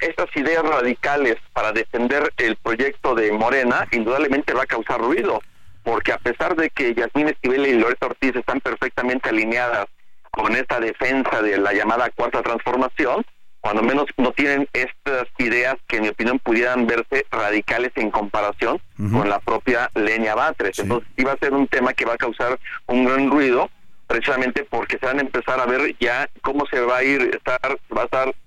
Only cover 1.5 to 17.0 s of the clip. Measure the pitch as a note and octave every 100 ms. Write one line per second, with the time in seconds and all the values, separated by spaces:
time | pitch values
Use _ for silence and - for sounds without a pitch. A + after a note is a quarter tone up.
1.5 | - G#2+ A2 A2+ A#2 B2 C#3+ D3+ - A#2
2.5 | G#2+ A#2 A2+ C#3 - C#3+ A#2 G#2+ G#2 A#2
3.5 | C3+ B2 C#3 G3+ A#2+ A2 C3+ C#3+ C#3 D3
4.5 | B2 C3+ A#2 A2 B2 A2+ F#3 G3+ A2 -
5.5 | - - - - A2+ - A2+ B2 A#2 E3+
6.5 | E3 D#3 - B2 A#2 A#2 C#3+ D3+ D3+ B2+
7.5 | C3+ C#3 A#2+ A2+ B2 C3 - C3+ A#2+ -
8.5 | C3+ B2+ - C3 - B2 B2+ B2 A2 A2
9.5 | A#2+ B2 A2+ G2+ - - - - - -
10.5 | A#2+ C3 B2 A2+ - C3 C3+ B2 A#2 G#2+
11.5 | G2 G2+ G2+ G#2+ A#2 A#2 - A#2+ A#2+ A#2
12.5 | A#2 - B2+ C3 - B2 E3 - - -
13.5 | - G#2+ G#2+ A2+ C#3 D3 - B2+ - C#3+
14.5 | C#3 C#3+ B2 B2+ - C#3 C3 A#2+ - A#2+
15.5 | A#2 B2+ C3+ - A2+ G#2+ G#2 A#2 C3 B2
16.5 | A2+ B2 B2+ A#2 A#2